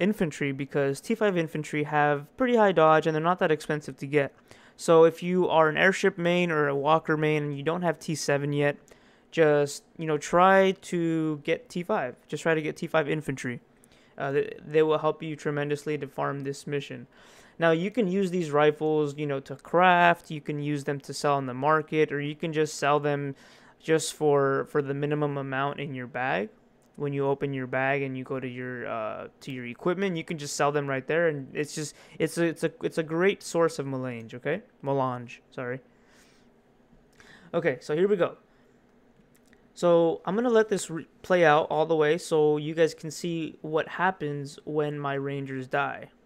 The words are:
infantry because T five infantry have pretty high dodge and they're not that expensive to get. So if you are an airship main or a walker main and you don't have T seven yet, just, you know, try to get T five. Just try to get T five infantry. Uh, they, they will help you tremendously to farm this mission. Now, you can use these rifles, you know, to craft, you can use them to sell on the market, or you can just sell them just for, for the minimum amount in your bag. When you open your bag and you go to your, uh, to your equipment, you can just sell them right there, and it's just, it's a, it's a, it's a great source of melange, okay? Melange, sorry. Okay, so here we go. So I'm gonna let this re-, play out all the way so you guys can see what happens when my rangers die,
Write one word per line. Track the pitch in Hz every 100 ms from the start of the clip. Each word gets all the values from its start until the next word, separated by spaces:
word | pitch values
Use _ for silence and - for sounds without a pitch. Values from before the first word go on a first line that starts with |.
infantry | 180 208 170 - 143
because | 135 139 151 139 139
T | -
five | 226 214 180
infantry | 160 156 151 151
have | 147 151 147 143 143 -
pretty | 254 240
high | 208
dodge | 170 160 156 160
and |
they're | 156
not | 165 185
that | 180
expensive | 156 - 151 151 135
to | 139
get. | 147 139 - _ - - _
So | - 165
if | 165 165
you | 175 180 180
are | 156 156
an | 151
airship | 180 190 196 185
main | 170 175 175
or | 156 143
a |
walker | 139 139 160 - 156
main | 151 151
and | 147 143
you |
don't | 143 175
have | 180 160
T | -
seven | 151 - 143 143
yet, | 143 143 143 _ - _ _ _
just, | - 156 147 143 - - -
you | 160
know, | 151
try | - 175 185 190 190 190
to | - 175 165 160 156 151
get | 143 160 -
T | 185
five. | 175 214 127 - _
Just | 151
try | 170
to | 160
get | 156 -
T | 165
five | 160 147
infantry. | 156 147 135 127 120 - _ _ _ _ -
Uh, | 143
they, | 143 - - -
they | 151
will | 156 151
help | 156 151
you | 160 147
tremendously | 156 147 147 143 156 151
to | 139
farm | - 143 139
this | 139 139 -
mission. | 143 139 127 120 _ - - - _
Now, | 170
you | 165 190
can | 202 190
use | 190 190
these | 180 160
rifles, | 147 151 151 156 156 147 139
you | 151
know, | 139
to | - 135
craft, | - 170 185 175 175 170 -
you | 156
can | - 147
use | 147 147
them | 139 143
to | -
sell | 139 151
on | 143 135
the |
market, | 123 143 156 151 156 151
or | 143
you | 143
can | 151 175
just | 156 156 -
sell | 143 147
them | 147 143 143 135 - - - _
just | - 160 156
for, | - 151 143 139 139 139
for | 151
the | 139
minimum | 139 143 151 147 139
amount | 135 135 139 143
in | 143
your | 131 123
bag. | 123 131 165 214 - _ _ _ -
When | 143
you | 143 139
open | 139 143
your | 139 127
bag | 131 135 139
and | 139 131
you |
go | 127 135
to | 127
your, | 123 127 123 107
uh, | 113 107 95 98 -
to | -
your | 127 120
equipment, | 120 175 175 196 165
you |
can | 160 165
just | 143
sell | - 147
them | 147 139
right | 131 131
there, | 156 170
and | 147 131
it's | - 147
just, | - 147 - - -
it's | 160 170
a, |
it's | 170 156
a, | 160 -
it's | 165 -
a |
great | 160 165 185 196
source | - 170 165 165
of | 139
melange, | 135 127 120 113
okay? | 123 143 175 - _
Melange, | 139 139 131 123 120 - _
sorry. | - 123 131 - _ _ _ _ _ _ _ _ _ _ _ _ _ - - -
Okay, | 170 160 127
so | - 151
here | 196
we | 202
go. | 156 - _ _ _ _ _ _ _ _ _ _ _ _ _
So | - 175 170 165 156
I'm | - 196
gonna | 247
let | 226 220
this | 190 -
re-, | 160 - _
play | - 180
out | 165 147 -
all | 151
the | 160 165
way | 147 170
so | - 156 151 151
you | 151
guys | 160 160
can | 156 160
see | - 175 165 156 -
what | 156 156 -
happens | - 175 185 147 143 139 -
when | - 151 147 147
my | 143
rangers | 139 139 139 139 135 127
die, | 143 139 110 120 _